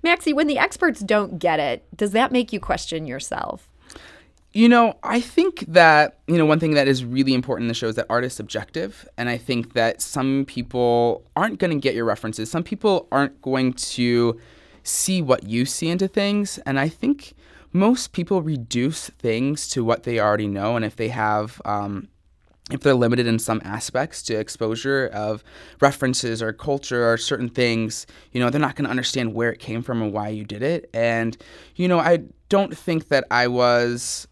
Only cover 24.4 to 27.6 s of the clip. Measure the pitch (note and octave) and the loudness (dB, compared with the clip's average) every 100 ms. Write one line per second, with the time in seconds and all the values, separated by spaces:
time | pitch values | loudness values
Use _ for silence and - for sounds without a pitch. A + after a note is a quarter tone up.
24.4 | G#2 - A2 A2+ C3+ C#3 C3 G#2 G#2+ G#2+ | -6 -6 -4 -4 -2 -2 -2 -4 -6 -6
25.4 | - - - - C#3 C#3 C3+ B2+ B2 A2+ | -10 -20 -20 2 2 4 -2 -2 -4 -4
26.4 | A2+ A2 D3+ C#3 - B2 A#2 A#2 - B2+ | -6 -6 -6 -6 -4 0 2 2 0 -4
27.4 | A#2+ B2 | -4 0